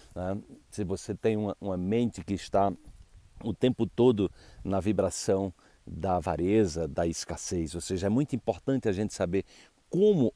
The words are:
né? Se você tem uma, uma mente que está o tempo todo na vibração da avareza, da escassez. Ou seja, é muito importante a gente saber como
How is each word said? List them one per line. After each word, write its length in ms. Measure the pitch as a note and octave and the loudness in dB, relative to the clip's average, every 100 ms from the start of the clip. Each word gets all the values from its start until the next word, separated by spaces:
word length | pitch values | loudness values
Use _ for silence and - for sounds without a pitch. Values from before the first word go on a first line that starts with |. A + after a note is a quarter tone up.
| - | -16
né? 260 | F2 F2+ G2+ - - _ | -8 -6 -6 -8 -20 _
Se 140 | - | -8
você 320 | F#2 F#2+ - G2 | -4 -4 -6 -2
tem 200 | A2+ G#2+ | 0 0
uma, 220 | G#2 - | -2 -4
uma 180 | G2+ F2+ | -4 -4
mente 460 | F#2 A2+ A#2+ - | 0 0 0 -2
que 100 | F2 | -4
está 380 | G2 - G2 G2 F2 - - - - - - | -6 0 2 2 0 -12 -20 -20 -20 -20 -10
o 100 | A2+ | -8
tempo 340 | - B3+ - G#2 | 2 2 2 -2
todo 420 | - B2+ G#2 F#2+ - - - | 4 4 6 2 -2 -20 -10
na 160 | F#2+ F#2+ | -4 -2
vibração 720 | F#2 F#2+ F#2 - - F#2+ G2 - _ _ - | 0 2 0 0 0 0 0 -6 _ _ -14
da 300 | E2 F#2+ F2+ | -6 -2 0
avareza, 720 | E2 D#2+ F2 A2 G2 E2 D#2+ | 0 0 2 4 4 0 -4
da 200 | D2 E2+ | -2 -2
escassez. 640 | E2+ - E2 - F2+ D#2 | -2 -8 -10 -6 -4 -4
Ou 80 | E2+ | -6
seja, 240 | - F#2+ G2 | -6 -2 0
é 40 | |
muito 260 | A2+ D3 B2 | 0 0 -4
importante 520 | - G2+ - C3+ A2+ | -4 -4 -2 -2 0
a 40 | |
gente 220 | F#2 G#2 | 0 -2
saber 320 | - F2+ F#2+ - - - _ _ | -2 -2 -2 -4 -10 -20 _ _
como 440 | E3+ G#3 F#3 A2+ | 2 4 4 2